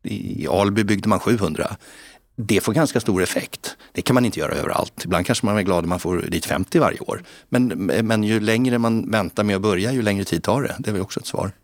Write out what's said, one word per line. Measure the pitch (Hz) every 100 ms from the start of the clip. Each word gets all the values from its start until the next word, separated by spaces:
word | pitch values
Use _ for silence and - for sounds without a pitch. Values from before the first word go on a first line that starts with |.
I, | - 104 98 -
i | -
Alby | 90 101 104
byggde | 101 101 107
man | 92
sjuhundra. | - 113 92 78 - - - - - - _ -
Det | 107 98
får | -
ganska | 110 151 123
stor | - 92
effekt. | 90 - - - - - -
Det | -
kan | -
man | 123
inte | 120 82
göra | 76
överallt. | 73 76 - - -
Ibland | 85 85 92
kanske | 117 104
man | 107
är |
glad | 92 90
om | 82
man | 90
får | 85 87
dit | - 87 -
femtio | 71 95 165
varje | 113 -
år. | - - - - _
Men, | 123 123 85 95 76
men | 113 110
ju | 107 110
längre | 107 113 127 120
man | 117 113 90
väntar | 110 92 -
med | 104 95
att |
börja, | 104 90 107
ju | 131
längre | 107 98
tid | 95 82
tar | - 120
det. | 139 -
Det | 92
är |
väl | 101
också | 95 -
ett | -
svar. | - 98 -